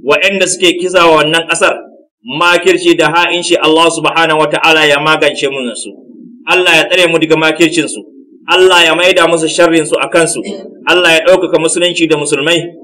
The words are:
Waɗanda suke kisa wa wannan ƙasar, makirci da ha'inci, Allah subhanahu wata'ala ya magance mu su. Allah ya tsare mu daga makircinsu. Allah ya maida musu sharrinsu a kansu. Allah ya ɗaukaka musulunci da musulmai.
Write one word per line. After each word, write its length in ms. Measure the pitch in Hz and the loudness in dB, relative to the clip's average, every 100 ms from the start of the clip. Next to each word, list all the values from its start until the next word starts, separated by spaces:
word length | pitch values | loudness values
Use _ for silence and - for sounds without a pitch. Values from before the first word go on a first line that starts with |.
Waɗanda 440 | 120 151 185 196 180 | 0 0 0 -2 -4
suke 320 | - 175 175 | 0 -2 0
kisa 240 | 180 180 170 | -2 2 4
wa 160 | 156 | 4
wannan 240 | 151 165 165 | 2 -2 -4
ƙasar, 260 | 165 180 - - - _ _ 117 | -2 0 -2 -12 -20 _ _ -12
makirci 720 | 143 175 175 180 175 170 160 | -2 0 2 2 0 2 2
da 120 | 156 | 2
ha'inci, 420 | 170 175 175 170 175 | 0 0 -2 -2 0
Allah 320 | 156 160 165 | 2 2 2
subhanahu 520 | 160 151 165 160 156 151 | 0 -4 0 0 0 0
wata'ala 400 | - 160 156 151 | 0 2 2 2
ya 80 | 143 | 0
magance 460 | 156 156 151 - 139 | 0 0 0 -2 -6
mu 120 | 135 123 | -4 -8
su. 160 | 110 101 - - - - - 160 | -10 -14 -18 -20 -20 -20 -16 -4
Allah 280 | 180 180 165 | 0 2 0
ya 80 | 151 | 0
tsare 180 | 180 175 | 0 0
mu 80 | 165 | 0
daga 180 | 156 156 | 0 0
makircinsu. 640 | 160 156 165 165 139 - - - - - - | 0 0 0 0 -4 -8 -16 -20 -20 -20 -2
Allah 340 | 180 185 180 | 2 4 4
ya 100 | 165 165 | 2 2
maida 300 | 180 180 170 | 2 2 2
musu 180 | 170 160 | 0 -2
sharrinsu 460 | 170 170 165 147 165 | 0 2 2 -2 -4
a 80 | 139 | 0
kansu. 320 | 170 - 127 - - - - - | 0 0 -4 -10 -12 -16 -10 -2
Allah 240 | 175 170 | 2 2
ya 80 | 160 165 | 2 4
ɗaukaka 320 | 185 160 160 | 2 2 0
musulunci 480 | 160 170 175 165 160 | -2 -2 -2 -2 -2
da 80 | 151 | -2
musulmai. 400 | 147 143 147 170 170 - | -2 -2 0 -2 -4 -14